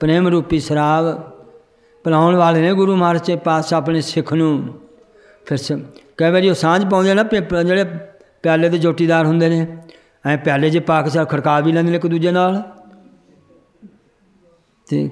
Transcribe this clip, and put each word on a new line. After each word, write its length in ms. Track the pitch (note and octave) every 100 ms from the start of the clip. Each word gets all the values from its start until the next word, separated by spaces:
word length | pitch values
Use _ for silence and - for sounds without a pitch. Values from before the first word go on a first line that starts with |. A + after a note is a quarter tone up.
ਪ੍ਰੇਮ 280 | D#3 E3+ F3+
ਰੂਪੀ 320 | F3 - D#3+
ਸ਼ਰਾਬ 600 | - D3+ D3+ D#3 E3 D#3+ - - - - _ _ _ _
ਪਿਲਾਉਣ 320 | E3 D#3 E3+ F3+
ਵਾਲੇ 240 | E3+ E3
ਨੇ 120 | E3+
ਗੁਰੂ 240 | F#3+ G3 F#3+
ਮਹਾਰਾਜ 220 | F3 E3+
ਸੱਚੇ 180 | F3 E3
ਪਾਤਸ਼ਾਹ 420 | E3 D#3+ D#3+ E3
ਆਪਣੇ 220 | D3+ D#3+
ਸਿੱਖ 320 | - E3 C3+
ਨੂੰ। 480 | D#3+ D#3+ C#3 A#2+ - - - _ _ - _ -
ਫਿਰ 120 | C#3
ਸ-, 140 | - C#3+ C3 - - -
ਕਈ 140 | E3
ਵਾਰੀ 180 | F#3 F#3+
ਉਹ 60 |
ਸਾਂਝ 360 | E3+ E3 F#3 G3
ਪਾਉਂਦੇ 240 | F#3+ F#3+
ਨਾ, 80 | G3
ਪੇ-, 220 | A3 G#3 E3
ਪ-, 40 |
ਜਿਹੜੇ 300 | F3 F3 F#3+ F3+ E3 - - _ _
ਪਿਆਲੇ 260 | E3 D#3+ E3+
ਦੇ 100 | E3+
ਜੋਟੀਦਾਰ 480 | E3 E3 E3+ E3 D#3
ਹੁੰਦੇ 220 | E3 E3
ਨੇ, 300 | E3 E3 E3 - - _ _ C#3
ਐਂ 120 | D3
ਪਿਆਲੇ 320 | D3 C#3 D#3
'ਚ 80 | E3
ਪਾ 240 | E3 D#3+
ਕੇ 80 | D3
ਸਰ 140 | D#3+
ਖੜਕਾ 360 | D#3 D3 D3 D3
ਵੀ 120 | D#3
ਲੈਂਦੇ 180 | E3 E3+
ਨੇ 60 | E3+
ਇੱਕ 100 | E3+
ਦੂਜੇ 240 | E3 F3
ਨਾਲ। 320 | F3+ F3+ G3 G#3 - - - - _ _ _ _ _ _ _ F#3+ G#3 _ _ _ _ _ _ _ _ -
ਤੇ 200 | D3 C#3+